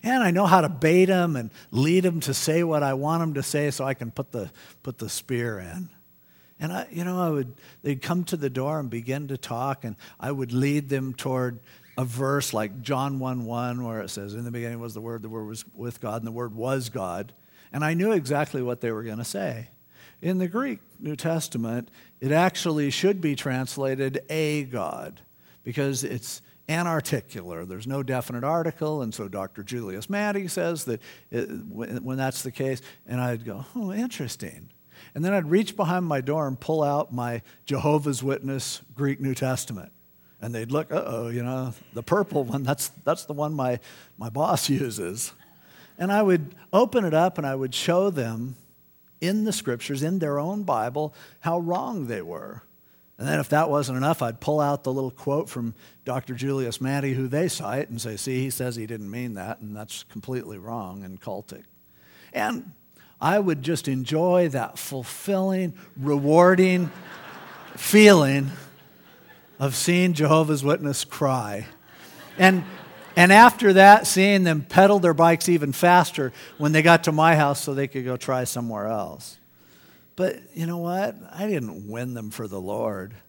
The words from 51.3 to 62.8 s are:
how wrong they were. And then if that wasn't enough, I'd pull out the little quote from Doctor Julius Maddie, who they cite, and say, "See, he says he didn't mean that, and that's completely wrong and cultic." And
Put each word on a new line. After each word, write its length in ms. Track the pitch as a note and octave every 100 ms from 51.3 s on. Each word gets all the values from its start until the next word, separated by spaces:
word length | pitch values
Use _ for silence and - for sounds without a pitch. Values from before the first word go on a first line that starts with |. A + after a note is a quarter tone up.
| _
how 180 | F3 E3+
wrong 480 | E3+ F3 B3 G#3+ B2+
they 160 | G#2+
were. 400 | E2+ E2+ G1+ A#2 _ _ _ _ _ _
And 80 | C3+
then 140 | D3+
if 80 | C#3
that 200 | D3 E3
wasn't 300 | C#3+ C3+ B2+
enough, 240 | C#3 E3
I'd 160 | A#2+ A2+
pull 220 | - D3+
out 240 | C#3+ C#3+
the 80 | -
little 180 | C3+ C3
quote 380 | B2+ - C#3+ -
from 260 | C3 A#2 G#2+ - _
Doctor 300 | - C3 B2
Julius 460 | A#2+ C3+ C3+ B2 A2
Maddie, 340 | C3 C#3 C#3
who 120 | C3 C3
they 220 | C#3+ F3
cite, 420 | - B2 B2+ D3+
and 100 | A2+
say, 160 | A2+ G#2
"See, 240 | - B2+
he 100 | C3
says 260 | - B2+ A#2
he 100 | A2
didn't 240 | A2+ G2+
mean 240 | A2+ B2
that, 240 | G2+ F#2 -
and 160 | G#2+
that's 300 | G#2 A2+ -
completely 520 | - A2+ A#2 B2+ A#2 G#2
wrong 460 | G2+ A#2 F#2+ F#2+
and 180 | F#2+ F#2+
cultic." 440 | - G2 - - - _ _ _ _ - -
And 380 | - G#2+ - - -